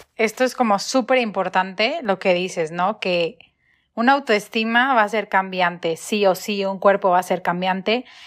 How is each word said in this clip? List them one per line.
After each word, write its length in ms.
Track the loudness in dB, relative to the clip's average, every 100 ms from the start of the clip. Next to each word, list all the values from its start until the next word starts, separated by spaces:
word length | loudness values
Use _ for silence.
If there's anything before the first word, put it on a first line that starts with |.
| -12 -2
esto 280 | -2 0
es 100 | -2
como 240 | 0 0 0
súper 400 | 0 0 2 0
importante 840 | 0 -2 -2 -2 -2 -2 -2 -2
lo 160 | -2 -2
que 140 | 2
dices, 400 | 0 0 -4 -4
¿no? 260 | -2 -2 -2
Que 400 | -2 -2 -2 -6 _ _ _ _ _
una 180 | -2 2
autoestima 840 | 2 2 -2 0 -4 0 2 2
va 80 | 2
a 60 | 2
ser 200 | 0 0
cambiante, 680 | -2 0 0 -2 -2 -4 -4
sí 280 | -2 2
o 100 | 2
sí, 300 | 2 -2 -4
un 140 | -4 0
cuerpo 320 | 2 2 2
va 80 | 2
a 40 |
ser 200 | 0 -2
cambiante. 640 | -2 -2 -2 -2 -2 -2 -4 -18